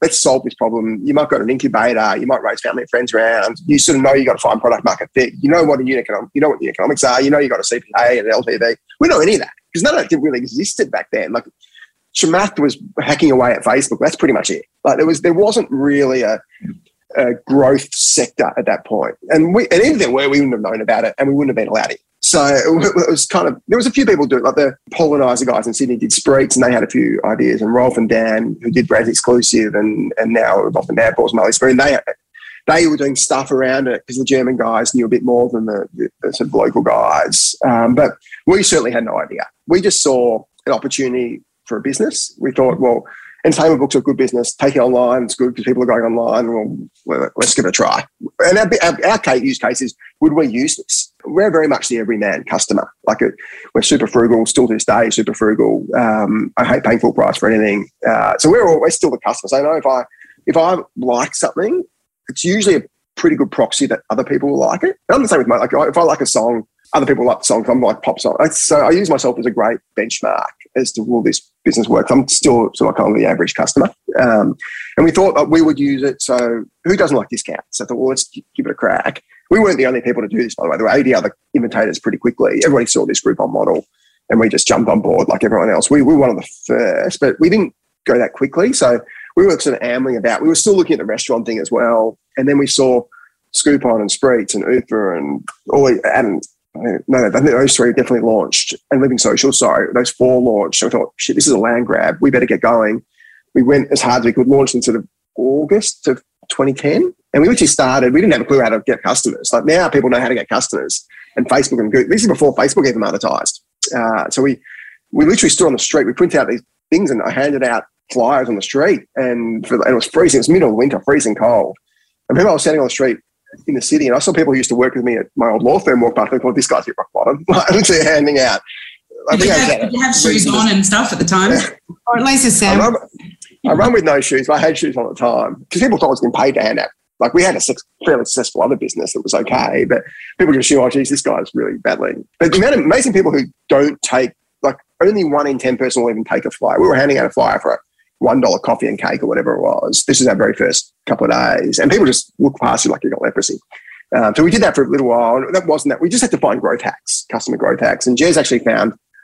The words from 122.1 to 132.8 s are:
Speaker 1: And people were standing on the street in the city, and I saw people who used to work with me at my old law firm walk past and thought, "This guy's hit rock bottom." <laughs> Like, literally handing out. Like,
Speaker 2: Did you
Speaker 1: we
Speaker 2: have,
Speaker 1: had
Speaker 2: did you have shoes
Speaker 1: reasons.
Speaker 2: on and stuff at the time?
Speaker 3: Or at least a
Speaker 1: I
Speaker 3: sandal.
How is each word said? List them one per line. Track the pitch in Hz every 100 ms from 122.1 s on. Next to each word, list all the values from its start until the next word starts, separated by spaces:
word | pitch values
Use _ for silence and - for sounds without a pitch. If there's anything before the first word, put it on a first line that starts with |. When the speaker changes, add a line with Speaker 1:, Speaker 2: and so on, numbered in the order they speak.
| _ -
Speaker 1:
And | -
people | 202
were | 151
standing | 160 156
on | 123
the |
street | - 131 110 _ _ _ - -
in |
the | 131
city, | - 151 135
and |
I | 131
saw | 196
people | 160 143
who | 131
used | 117
to | 120
work | 127
with | 131
me | 120 110
at | -
my | 135 117
old | 110
law | 120 185
firm | - 123
walk | 117
past | 110 101
and | 127
thought, | 127
"This | 104 -
guy's | -
hit | - -
rock | -
bottom." | - 120 147 165
<laughs> |
Like, | 175 -
literally | 196 190 165
handing | 151 151 147 139
out. | 123 95 - - - - _ - -
Like, | 214
Speaker 2:
Did | -
you |
Speaker 1:
we | -
Speaker 2:
have, | 254
Speaker 1:
had | -
Speaker 2:
did | 220
you | 240
have | 254
shoes | - -
Speaker 1:
reasons. | - -
Speaker 2:
on | 214 220
and | 196
stuff | 196 214 254
at | 175
the |
time? | 170 185 196 247 - - - - 240
Speaker 3:
Or | 240
at |
least | 269 269
a | 254
Speaker 1:
I |
Speaker 3:
sandal. | - 196 196